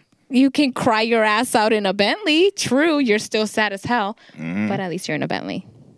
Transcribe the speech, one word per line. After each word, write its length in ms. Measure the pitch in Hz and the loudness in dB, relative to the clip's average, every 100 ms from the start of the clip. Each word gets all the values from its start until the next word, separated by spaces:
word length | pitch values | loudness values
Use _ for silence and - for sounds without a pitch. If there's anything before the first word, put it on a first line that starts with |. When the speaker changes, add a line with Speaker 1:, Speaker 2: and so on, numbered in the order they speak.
| _ _ - | _ _ -2
Speaker 1:
You 200 | 247 269 | 2 2
can 220 | 262 285 | 2 -2
cry 300 | - 254 220 | 0 0 2
your 200 | 226 233 | 2 2
ass 300 | 214 214 247 | 2 2 2
out 180 | 233 214 | 2 2
in 140 | 220 196 | 2 0
a 60 | |
Bentley. 560 | 202 202 330 415 302 392 | 2 0 0 0 2 2
True, 460 | - - 254 330 294 | 0 -2 2 2 2
you're 200 | 254 208 | 2 0
still 280 | 214 220 214 | 0 -4 -2
sad 260 | - 214 | 0 -2
as 120 | 196 | -2
hell. 320 | - 240 202 220 - | -2 -2 -2 -6 -16
Speaker 2:
Mm-hmm. 340 | - 160 185 214 | -12 -8 -4 -2
Speaker 1:
But 120 | 196 | -4
at 100 | 190 | -6
least 180 | 160 - | -8 -6
you're 60 | |
in 80 | 151 | -6
a 60 | 135 | -4
Bentley, 380 | 90 92 - - - - | -6 -8 -10 -12 -20 -20